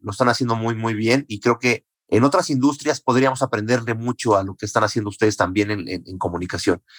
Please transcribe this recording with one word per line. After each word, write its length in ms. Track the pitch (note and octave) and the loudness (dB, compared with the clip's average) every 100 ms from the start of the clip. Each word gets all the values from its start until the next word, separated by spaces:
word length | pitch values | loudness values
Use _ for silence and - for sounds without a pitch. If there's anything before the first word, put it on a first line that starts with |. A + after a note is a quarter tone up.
lo 100 | G#2+ | -8
están 160 | G2+ B2 | 0 0
haciendo 300 | A2+ B2 A2+ | 2 0 0
muy, 180 | A2+ A2+ | -2 -2
muy 180 | A2+ | -2
bien 320 | G#2+ A2+ C3 C#3+ | -2 2 0 0
y 100 | G#2 | -2
creo 180 | A#2+ A#2 | 0 2
que 300 | B2 A2 _ _ - | 0 -2 _ _ 0
en 160 | G#2+ B2+ | 2 4
otras 240 | - - | 2 0
industrias 500 | C3+ C#3 C#3+ D3+ C3+ | 2 2 0 -2 -2
podríamos 420 | - B2 C3 B2+ | 0 2 2 0
aprenderle 520 | A2 G#2+ G#2+ B2 A2+ | -2 -2 0 0 0
mucho 420 | A2+ A#2+ B2 A#2 G2+ | -4 -4 -4 2 2
a 80 | |
lo 120 | F#2+ F#2+ | 2 -6
que 100 | G#2+ | -2
están 180 | A2+ | 0
haciendo 260 | G#2+ A2+ G#2 | 0 0 -4
ustedes 280 | - G#2+ - | 0 0 2
también 340 | F2+ G2 G2+ | 0 0 0
en, 160 | G#2 E2+ | -2 -6
en, 160 | F2+ - | -8 -8
en 120 | F#2 | -6
comunicación. 680 | F2+ E2+ F2+ - - F2 _ | -4 -4 -6 -4 -2 -2 _